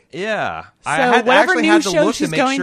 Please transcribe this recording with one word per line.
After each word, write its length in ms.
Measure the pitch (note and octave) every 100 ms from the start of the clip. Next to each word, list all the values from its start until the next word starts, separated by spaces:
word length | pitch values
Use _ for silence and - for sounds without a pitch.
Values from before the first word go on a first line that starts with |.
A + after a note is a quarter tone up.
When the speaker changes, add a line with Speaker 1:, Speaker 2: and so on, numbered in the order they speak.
| _
Speaker 1:
Yeah. 480 | D3+ G#3 G3+ B2 D#2+
Speaker 2:
So 60 | - _ -
Speaker 1:
I 100 | D3+
had, 300 | B3 A#3+ A3+
Speaker 2:
whatever 260 | C4 D#4+
Speaker 1:
actually 100 | C4
Speaker 2:
new 80 | D#4+
Speaker 1:
had 80 | D#4+
to 60 | G3+
Speaker 2:
show 140 | D4+ C#4+
Speaker 1:
look 80 | B3
to 40 |
Speaker 2:
she's 100 | -
Speaker 1:
make 80 | -
Speaker 2:
going 200 | B3+ C4+